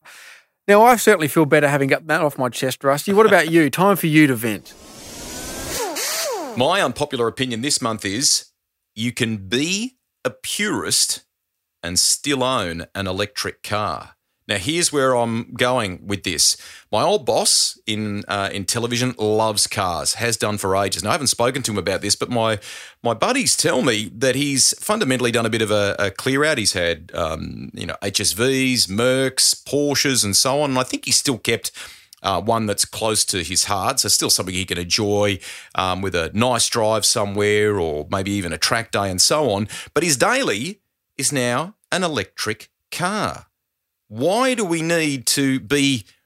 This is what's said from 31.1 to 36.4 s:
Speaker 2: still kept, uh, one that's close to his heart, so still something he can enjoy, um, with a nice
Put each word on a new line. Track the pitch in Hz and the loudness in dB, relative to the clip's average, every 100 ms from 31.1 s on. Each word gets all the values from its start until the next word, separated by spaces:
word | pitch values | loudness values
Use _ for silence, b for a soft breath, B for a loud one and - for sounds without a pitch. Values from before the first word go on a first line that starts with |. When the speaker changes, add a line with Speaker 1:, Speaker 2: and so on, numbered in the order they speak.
| - | 0
Speaker 2:
still | 147 113 | 0 -2
kept, | - 113 - B B B B - | -2 -2 -4 B B B B -8
uh, | 98 90 | -2 -2
one | 104 113 104 | 0 0 0
that's | 101 | -2
close | - - 110 107 - | -4 -2 -2 0 0
to | 95 | -2
his | 85 - - | -2 -2 0
heart, | 101 107 139 | 0 0 0
so | 104 | 0
still | - 135 | 0 2
something | - 95 92 | 0 0 -4
he | 92 | -4
can | 87 | -4
enjoy, | 90 113 104 101 104 95 B B B - | -2 0 2 2 2 0 B B B -4
um, | 92 92 | -2 -2
with | 98 85 | -2 -2
a | 82 | -2
nice | 104 | 0